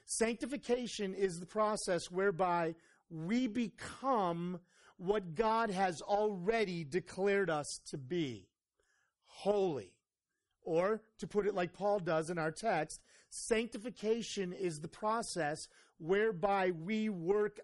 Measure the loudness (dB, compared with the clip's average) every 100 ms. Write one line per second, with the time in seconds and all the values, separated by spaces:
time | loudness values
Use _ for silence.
0 | -8 0 0 0 -4 -6 -2 -2 -2 -4
1 | -4 0 0 0 -6 0 2 2 0 -2
2 | 0 0 0 2 2 4 2 -2 _ _
3 | _ -8 0 0 0 0 -4 -6 -12 -6
4 | 0 2 2 0 -4 -6 -10 _ -20 -8
5 | 0 0 -2 0 2 4 2 2 0 0
6 | 0 2 2 2 0 2 0 -2 -2 -4
7 | -4 0 2 4 4 0 -2 -8 -10 -10
8 | -4 -2 -2 -4 -14 _ _ _ _ _
9 | _ _ _ -4 0 2 2 0 -6 _
10 | _ _ _ _ _ _ 0 2 2 0
11 | -6 _ -2 0 0 0 -2 0 2 2
12 | 2 0 0 -2 -2 -2 0 0 -2 -8
13 | _ -20 _ -12 0 0 0 -6 -10 -6
14 | 0 0 0 -4 -4 -2 -4 -4 -10 -4
15 | 0 0 -2 -2 -2 -2 -8 -18 _ _
16 | 0 2 2 2 2 4 2 0 -2 0
17 | 0 -2 0 2 2 -4